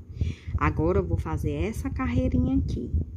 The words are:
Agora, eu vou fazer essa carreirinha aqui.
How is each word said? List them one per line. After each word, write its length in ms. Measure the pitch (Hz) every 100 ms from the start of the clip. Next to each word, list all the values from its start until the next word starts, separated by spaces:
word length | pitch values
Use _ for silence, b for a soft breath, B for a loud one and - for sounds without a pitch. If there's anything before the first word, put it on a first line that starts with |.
| - B B B B B
Agora, 420 | 147 147 160 190
eu 60 | 170
vou 120 | 165
fazer 340 | 165 156 156
essa 380 | 147 180 226 277
carreirinha 640 | - 254 247 254 254 254 269
aqui. 360 | - - - - -